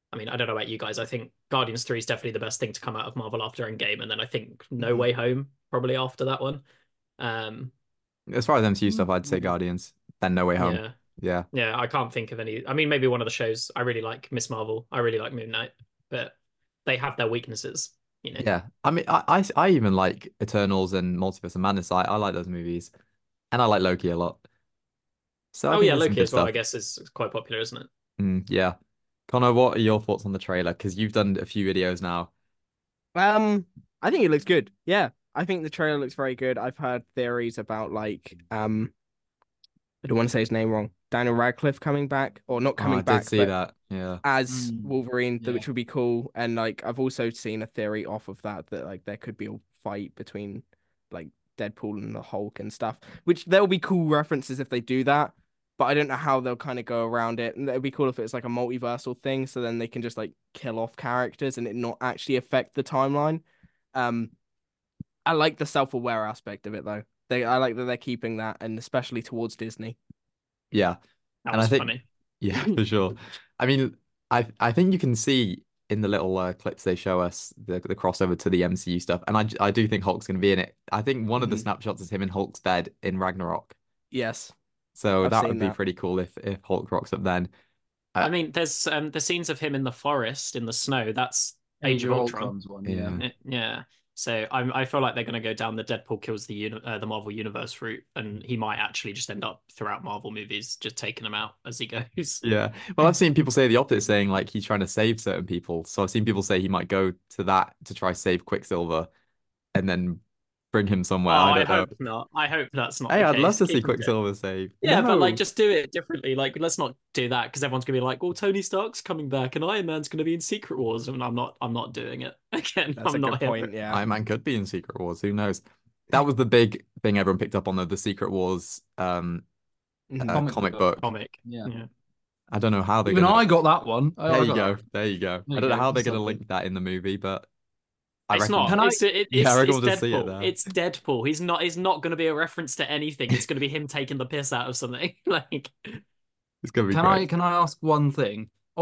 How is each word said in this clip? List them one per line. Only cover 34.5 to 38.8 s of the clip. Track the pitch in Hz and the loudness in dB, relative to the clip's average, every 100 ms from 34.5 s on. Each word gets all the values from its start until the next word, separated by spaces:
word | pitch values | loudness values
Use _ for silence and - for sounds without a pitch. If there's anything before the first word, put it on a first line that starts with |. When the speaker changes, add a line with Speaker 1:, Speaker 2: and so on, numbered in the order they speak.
| 170 104 _ - | 2 2 _ 0
Speaker 4:
Yeah, | 196 139 - _ - | 2 2 -4 _ -6
I | 175 | -2
think | 185 | -2
the | 156 | -4
trailer | - 156 147 | -2 0 0
looks | 135 143 | -4 -4
very | 131 123 | -4 0
good. | 131 120 | -2 0
I've | 123 135 | -4 -4
heard | 139 123 - - | -4 -4 -6 -4
theories | 120 120 117 113 | -2 0 -2 -6
about, | 107 110 95 | -6 -6 -4
like, | 107 107 104 - 87 85 | -4 -4 -6 -12 -20 -8
um, | 110 110 107 | -2 0 0